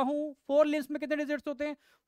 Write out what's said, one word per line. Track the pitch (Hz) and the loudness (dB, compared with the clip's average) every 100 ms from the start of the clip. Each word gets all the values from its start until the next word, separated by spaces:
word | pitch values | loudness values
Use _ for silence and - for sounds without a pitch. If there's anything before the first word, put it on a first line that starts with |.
हूं, | 262 294 302 277 - | 2 0 -4 -8 0
फोर | 285 302 | 4 4
लिम्स | 302 285 | 2 -2
में | 294 | -6
कितने | 285 294 | -4 -4
डिजिट्स | 285 294 302 | -2 -4 -4
होते | 262 294 | -6 -6
हैं? | 294 _ _ | -8 _ _